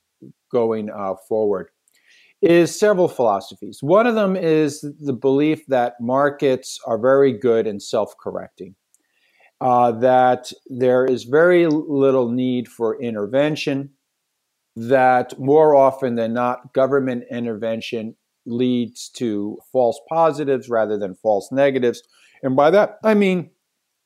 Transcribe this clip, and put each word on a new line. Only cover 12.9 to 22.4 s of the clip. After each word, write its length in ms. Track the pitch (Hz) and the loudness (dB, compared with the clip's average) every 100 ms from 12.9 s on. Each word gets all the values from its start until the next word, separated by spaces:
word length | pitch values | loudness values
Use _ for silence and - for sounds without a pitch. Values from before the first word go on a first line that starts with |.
| 113 | -4
intervention, 880 | 120 107 104 131 151 147 151 139 143 _ _ _ _ _ _ _ _ 113 | -6 -6 -2 0 0 -2 -4 -6 -8 _ _ _ _ _ _ _ _ -12
that 640 | 117 135 127 127 123 - | 0 2 4 2 0 -4
more 340 | 135 151 156 | 2 4 6
often 420 | 143 135 131 131 117 | 6 4 2 -4 -4
than 180 | 113 | -4
not, 400 | 120 123 127 - | -2 -4 -4 -6
government 500 | 131 131 139 131 120 - | -2 0 0 -2 -4 -8
intervention 840 | 120 117 107 113 113 - 117 110 - _ _ - | -8 -6 -6 -6 -6 -6 -8 -8 -14 _ _ -8
leads 640 | 120 127 123 117 - - | -2 0 0 -4 -10 -18
to 480 | - 120 104 101 - - | -8 -6 -4 -6 -10 -6
false 280 | 131 120 - - | -2 0 -2 -4
positives 640 | 160 165 143 143 131 120 | 0 0 0 -2 -4 -2
rather 280 | 117 107 104 | -2 -2 -4
than 180 | 101 92 | -6 -6
false 360 | 110 101 - | -2 -2 -2
negatives. 520 | 131 143 131 120 113 - _ _ _ | 0 0 2 -2 -4 -10 _ _ _